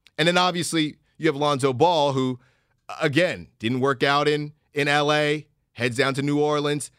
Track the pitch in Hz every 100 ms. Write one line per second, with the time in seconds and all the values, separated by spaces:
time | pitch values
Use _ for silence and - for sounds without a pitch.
0 | _ - 160 180 180 175 143 160 151 -
1 | _ _ 151 139 147 139 135 120 165 165
2 | 143 131 131 127 _ _ _ _ - -
3 | 160 135 180 98 80 _ 110 127 135 127
4 | 143 143 147 147 147 - _ 147 143 147
5 | 147 151 151 151 - _ _ - 123 120
6 | 135 135 139 147 147 147 147 147 -